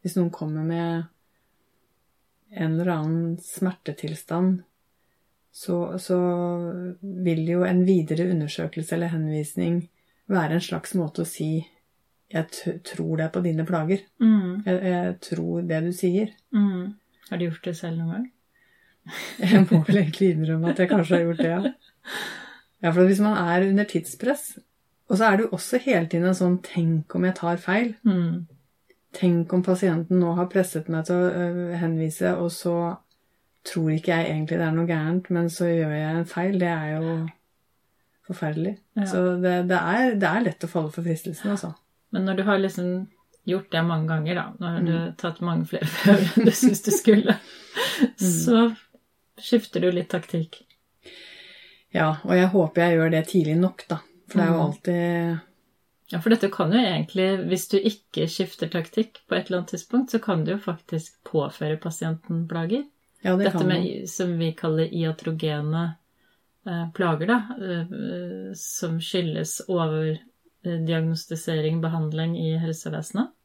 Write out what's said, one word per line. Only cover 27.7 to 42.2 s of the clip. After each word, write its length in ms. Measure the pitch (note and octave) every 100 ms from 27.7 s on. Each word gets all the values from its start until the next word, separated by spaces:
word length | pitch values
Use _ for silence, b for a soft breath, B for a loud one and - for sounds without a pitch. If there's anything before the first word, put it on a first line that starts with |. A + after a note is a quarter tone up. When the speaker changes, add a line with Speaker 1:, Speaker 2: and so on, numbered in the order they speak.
| G3+ A#3+ A3
Speaker 2:
Mm. 460 | A3+ F3+ E3+ F3 E3 - _ _ _ _ _
Speaker 1:
«Tenk 380 | - F3+ E3+ E3+
om 80 | F3+
pasienten 600 | F3+ F#3 F#3+ E3 E3 F#3
nå 100 | E3+
har 140 | F3 F3+
presset 400 | F#3+ F#3 D#3+ D#3+
meg 160 | E3
til 140 | D#3+ F3+
å, 100 | F3+
øh, 480 | F3+ F3 F3 F3 F3
henvise, 560 | E3 D#3+ D#3+ D#3 F3+
og 160 | D#3 F3
så 260 | F3+ F3 E3+ E3+ F#3 _ _ _ _ _ _ -
tror 260 | F3 D#3+
ikke 220 | D#3 E3+
jeg 160 | E3 E3
egentlig 260 | D#3 D#3 E3+
det 140 | E3
er 80 | D#3+
noe 100 | E3+
gærent, 400 | E3 D#3 F3+ F3+
men 220 | F3 E3+
så 160 | E3 F3
gjør 240 | E3+ D#3
jeg 240 | D3+ D#3 E3
en 140 | E3+
feil.» 260 | - F#3 F#3+
Det 120 | F3
er 240 | E3 D3+
jo 220 | D#3 E3 E3 D#3+ _ _ _ _ _ _ _ _ _ -
forferdelig. 480 | F3+ D#3 D#3 F3 G3+ _
Speaker 2:
Ja. 120 | G#3+ G3
Speaker 1:
Så 140 | F#3 F3+ F3+
det, 200 | F#3 F3+
det 160 | F3+ F3+
er, 340 | E3+ G#3+ B3+
det 160 | G#3+ E3+
er 160 | G3 A3
lett 180 | -
å 60 | E3
falle 240 | F3 D#3
for 80 | D#3+
fristelsen, 480 | E3+ E3 - D#3 G3+
altså. 240 | G3+ F3 D#3 _ _ _
Speaker 2:
Men 120 | F#3+